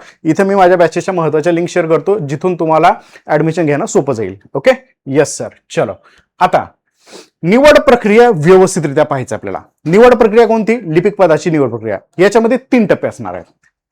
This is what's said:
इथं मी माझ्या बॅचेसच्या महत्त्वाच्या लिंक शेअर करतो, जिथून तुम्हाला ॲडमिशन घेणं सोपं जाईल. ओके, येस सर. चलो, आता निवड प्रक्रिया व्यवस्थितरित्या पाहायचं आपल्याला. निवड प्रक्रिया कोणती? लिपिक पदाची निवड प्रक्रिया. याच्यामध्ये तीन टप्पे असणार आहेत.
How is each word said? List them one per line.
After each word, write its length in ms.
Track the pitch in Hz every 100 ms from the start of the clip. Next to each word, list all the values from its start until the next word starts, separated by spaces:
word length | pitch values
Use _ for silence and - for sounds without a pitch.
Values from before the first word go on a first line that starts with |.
| - _
इथं 200 | 160 156
मी 120 | 196 196
माझ्या 220 | 180 185
बॅचेसच्या 360 | 165 180 180
महत्त्वाच्या 400 | 180 160 151 170
लिंक 160 | 170 175
शेअर 160 | 180 160
करतो, 340 | 160 151 208
जिथून 360 | 143 147 185 175
तुम्हाला 380 | 160 156 175 240 - - -
ॲडमिशन 380 | 151 160 160 156
घेणं 200 | 143 208
सोपं 280 | 202 135
जाईल. 220 | 110 95 98 _
ओके, 180 | 135 262 247 _ _ 135
येस 320 | 139 139 -
सर. 100 | 110 - _ 165
चलो, 180 | 120 92 _ _ _ _
आता 260 | 180 147 90 _ _ _ _ - - _
निवड 360 | 165 233 294 294
प्रक्रिया 500 | 277 240 208 214 240
व्यवस्थितरित्या 760 | 170 151 185 185 180 151 139 143
पाहायचं 300 | 139 120 107
आपल्याला. 240 | 101 85 - _ 151
निवड 280 | 185 247
प्रक्रिया 340 | 240 226 220 220
कोणती? 480 | 226 208 240 175 156
लिपिक 200 | 196 196
पदाची 340 | 180 151 180
निवड 200 | 156 127
प्रक्रिया. 280 | 113 110 95 - -
याच्यामध्ये 380 | 196 226 226 233
तीन 280 | - 254 202
टप्पे 220 | 139 120
असणार 260 | - 101
आहेत. 120 | 90 - _ _ _ _